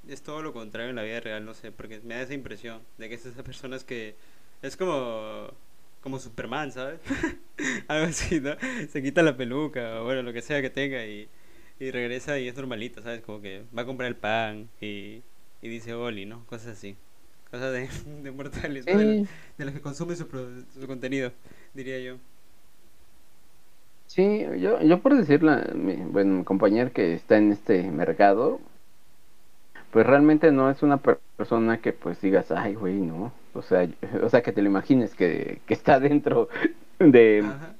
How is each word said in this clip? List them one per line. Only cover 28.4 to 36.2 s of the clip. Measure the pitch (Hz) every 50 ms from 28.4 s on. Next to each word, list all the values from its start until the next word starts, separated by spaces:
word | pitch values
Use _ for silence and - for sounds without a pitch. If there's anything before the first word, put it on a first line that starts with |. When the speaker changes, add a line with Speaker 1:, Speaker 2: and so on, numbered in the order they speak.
| 123 165 254 269 - - - - - - - - - - - - - - - - - - - - - - - - - -
Speaker 2:
pues | - 110 110
realmente | 120 135 139 147 151 156 151 170 160
no | 143 135 131 135
es | 135 -
una | - 147 143 135
per-, | - - - - - - -
persona | - 107 - 117 113 113 113 113 113
que, | - 120
pues, | - - - - 90 -
digas, | - 95 95 92 - -
"Ay, | 90 92 113 107 98
güey, | 110 101 90 95
no". | 101 90 80 80 82 98 127 - - - - -
O | -
sea, | - - 92 92 90 85 - -
<laughs> | - - - 98
o | 90 113
sea, | - 123
que | 120 -
te | 107 113
lo | 101 101
imagines | 98 95 95 - 139 131 117 - -
que, | - 95 85 78 - - - - - -
que | - 110
está | - - - 135 131
dentro | 131 143 147 147